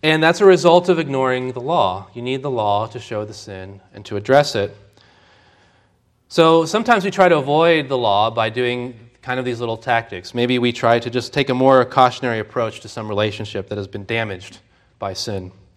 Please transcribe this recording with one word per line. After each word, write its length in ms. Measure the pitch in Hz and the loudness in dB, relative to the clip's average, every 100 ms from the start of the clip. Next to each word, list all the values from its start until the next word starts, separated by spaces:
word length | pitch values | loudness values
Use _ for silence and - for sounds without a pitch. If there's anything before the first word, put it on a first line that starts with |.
And 180 | 156 156 | 2 2
that's 200 | 160 165 | 4 6
a 40 | 202 | 6
result 440 | 180 165 175 175 | 6 6 4 4
of 100 | 175 | 0
ignoring 540 | 151 135 131 127 127 | 0 -2 0 -2 -4
the 80 | 123 | -8
law. 460 | 127 170 101 92 95 | -4 0 0 -2 -12
You 80 | 120 | -12
need 220 | 120 131 | -6 -6
the 80 | 139 | -4
law 360 | 123 107 101 113 | -2 0 0 -2
to 120 | 127 | -10
show 240 | - 107 | -10 -8
the 100 | 107 | -8
sin 460 | 107 - 98 95 98 _ | -14 -16 -16 -16 -20 _
and 120 | 104 104 | -20 -10
to 120 | 104 | -10
address 360 | 101 135 147 | 2 2 2
it. 220 | 113 101 - _ _ _ _ _ _ _ _ _ _ _ _ _ _ _ | -2 -6 -8 _ _ _ _ _ _ _ _ _ _ _ _ _ _ _
So 380 | - 160 165 156 | 2 6 6 2
sometimes 400 | 208 233 226 190 | -2 2 2 2
we 60 | |
try 180 | 185 185 | 2 4
to 80 | 160 | 4
avoid 500 | 135 147 165 165 135 | 2 2 4 2 0
the 100 | 135 | -2
law 320 | 117 101 110 | 0 2 0
by 200 | 113 110 | 0 -4
doing 500 | 117 123 123 123 117 113 _ | -2 -4 -4 -8 -12 -20 _
kind 180 | - 127 | -10 -6
of 60 | 127 | -6
these 160 | 117 | -6
little 160 | 120 113 | -6 -6
tactics. 560 | - 117 113 92 90 | -2 -2 -2 -14 -10
Maybe 260 | 120 123 123 | -4 0 0
we 140 | 123 | 0
try 260 | 117 117 117 | 0 2 2
to 100 | 117 | 0
just 220 | 120 113 | -6 -6
take 160 | - 135 | -4 -2
a 60 | |
more 320 | 127 131 131 123 | 2 4 4 4
cautionary 540 | - 127 - 127 113 | 2 2 2 -6 -4
approach 420 | 107 - 113 - | -6 -6 -6 -8
to 80 | 113 | -16
some 180 | - 110 | -12 -8
relationship 600 | 101 107 101 104 104 92 | -2 -2 -4 -10 -10 -8
that 80 | 104 | -10
has 100 | 98 | -10
been 160 | 104 | -12
damaged 560 | 95 113 110 92 95 - _ _ _ _ | -6 -6 -6 -10 -14 -20 _ _ _ _
by 140 | 101 | -10
sin. 400 | 92 - 101 92 _ _ | -10 -10 -10 -10 _ _